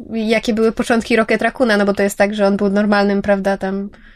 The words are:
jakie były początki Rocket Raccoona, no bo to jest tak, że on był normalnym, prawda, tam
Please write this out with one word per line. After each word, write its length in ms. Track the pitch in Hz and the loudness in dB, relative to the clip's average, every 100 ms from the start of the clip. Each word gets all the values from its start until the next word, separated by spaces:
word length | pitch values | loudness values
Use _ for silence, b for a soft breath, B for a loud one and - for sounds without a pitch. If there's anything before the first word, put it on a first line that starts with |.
| 240 | -10
jakie 420 | 226 214 226 - | -6 -2 0 0
były 180 | 214 220 | 0 0
początki 440 | 214 220 233 - 226 | 0 0 0 0 0
Rocket 260 | 220 220 | 2 0
Raccoona, 340 | 226 - 247 208 | -2 0 2 2
no 80 | 202 | 2
bo 80 | |
to 80 | 202 | 0
jest 160 | 202 - | -2 0
tak, 160 | 202 | -2
że 120 | 208 196 | 2 0
on 100 | 196 | 2
był 120 | 202 | 0
normalnym, 540 | 202 208 202 202 202 | 0 2 2 2 0
prawda, 340 | 202 196 196 196 | 0 0 0 -2
tam 340 | 190 196 196 b b | -4 -6 -8 b b